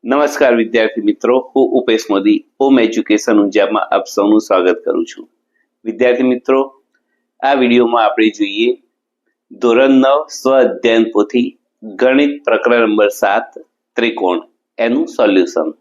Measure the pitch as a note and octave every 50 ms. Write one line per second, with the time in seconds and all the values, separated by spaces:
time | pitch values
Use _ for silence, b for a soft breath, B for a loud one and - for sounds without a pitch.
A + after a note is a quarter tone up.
0 | - A#2 B2+ C#3+ D3 C#3+ C#3+ - D3+ C3 A#2+ A#2 A2+ A2+ - A#2 A2 A2 - A2+
1 | G2+ G#2 G#2 _ - A2+ B2 C3 B2 - _ C#3 C3 - - B2+ A#2+ - A2+ A2
2 | - - G#2 G2 F#2+ G#2 G#2+ G#2 - _ _ _ C3+ C#3 C3+ B2+ A2+ G#2+ A2+ A2+
3 | - - G#2+ G#2+ - - A2 G#2 G2+ G2+ F#2+ G#2+ G2 G2 G#2+ G#2+ - - - G2
4 | G2 - - - G2+ G#2 G#2+ G#2+ A2 - G2+ F#2 F2+ F2+ F2+ - - - - E2
5 | E2+ - - - - _ _ _ _ _ _ _ _ _ _ _ _ A2 G#2+ G#2
6 | B2 B2 B2 B2 C3 B2+ B2+ B2 _ - C3 C3+ C3+ C3+ _ _ _ _ _ _
7 | _ _ _ _ _ _ _ _ - C3+ C#3 C3+ B2+ A#2+ A#2+ A#2+ A#2+ A#2 A#2 A#2+
8 | A2 G#2 - - A2 A2 - - G#2 G2+ G2 G#2 A2+ A#2+ B2 - _ _ _ _
9 | _ _ _ _ _ _ _ _ _ _ - - - A#2+ A#2 A#2+ C3+ C#3 C#3 C3
10 | C3 C3+ C#3 D3 D3+ - - - - C3 C3+ C3+ B2 A2+ - - - A#2 A2+ A2+
11 | A2+ A2 - G#2 G#2 - - B2 B2 C3+ - _ _ _ _ _ - A2 G2 F2+
12 | B2 B2+ C3 C#3 C#3+ C#3+ C#3+ D3 _ - A2+ G#2+ - A#2+ A#2+ A#2+ A#2 G#2+ G#2+ G#2+
13 | G#2 G#2 G2+ - - G2 G2+ A2+ A#2+ - _ - - _ _ _ _ _ _ -
14 | A#2 A#2 A2+ - G2 F2+ F2+ E2+ - _ _ _ _ _ _ - A2+ A#2 A#2+ C#3+
15 | E3 E3+ - - A#2+ G#2 F#2+ F#2+ F2 - - - D#2 D#2 D2+ _